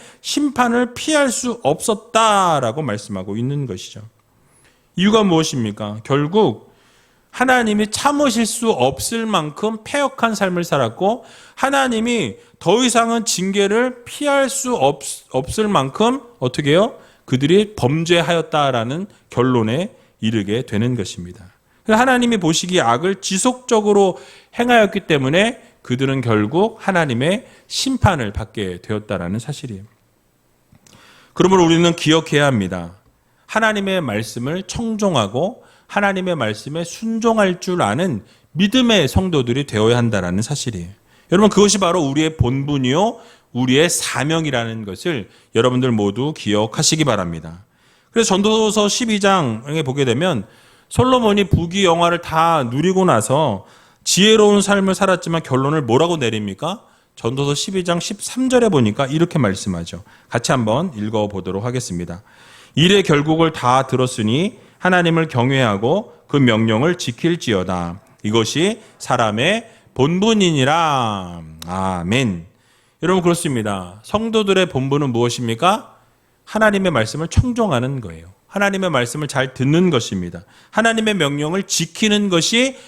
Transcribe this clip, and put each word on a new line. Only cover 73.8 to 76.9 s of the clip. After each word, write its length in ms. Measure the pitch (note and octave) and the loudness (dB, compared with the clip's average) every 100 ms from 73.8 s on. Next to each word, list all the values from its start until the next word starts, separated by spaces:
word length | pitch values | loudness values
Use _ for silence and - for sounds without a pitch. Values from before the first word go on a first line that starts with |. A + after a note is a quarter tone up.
| F2+ G#2 | -8 -16
성도들의 640 | - G#3 A3+ A3 G3+ F#3+ F3+ | -6 -4 -2 -2 2 2 0
본분은 420 | C3+ C3+ C#3+ C#3+ | -2 -2 0 0
무엇입니까? 840 | A#2 A#2+ A#2+ A#2 A2+ F3 A3 - _ _ _ _ _ | 0 0 -2 -4 0 0 0 -4 _ _ _ _ _
하나님의 480 | - A3 G#3+ G3+ F#3+ | -8 0 2 2 2